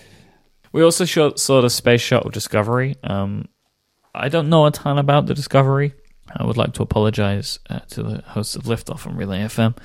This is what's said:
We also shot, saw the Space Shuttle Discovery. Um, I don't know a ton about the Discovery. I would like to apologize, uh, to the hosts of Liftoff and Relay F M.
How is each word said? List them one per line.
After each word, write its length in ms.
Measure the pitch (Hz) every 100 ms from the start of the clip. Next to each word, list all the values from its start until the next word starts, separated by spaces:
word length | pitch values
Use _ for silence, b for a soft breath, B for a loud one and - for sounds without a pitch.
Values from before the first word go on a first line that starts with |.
| b b b b b _ _
We 100 | 151
also 220 | 165 -
shot, 340 | 180 170 147 -
saw 240 | - 135
the 80 | 123
Space 300 | - 123 120
Shuttle 300 | - 123 113
Discovery. 640 | 110 - 110 104 123 131 -
Um, 440 | - 98 98 101 - _ _ _ _ _ _
I 140 | - 131
don't 180 | 165 151
know 180 | 165 151
a 40 |
ton 280 | 147 147 143
about 280 | 139 143 -
the 80 |
Discovery. 600 | 139 - 135 135 139 143 - _ _ -
I 100 | -
would 120 | 117 117
like 160 | -
to 80 | -
apologize, 760 | 107 110 107 104 101 101 - - -
uh, 100 | 123 -
to 120 | -
the 200 | 110 110
hosts 340 | - - 107 -
of 80 |
Liftoff 420 | 123 113 - - -
and 100 | 85
Relay 240 | 98 95
F 180 | 107 -
M. 160 | 113 117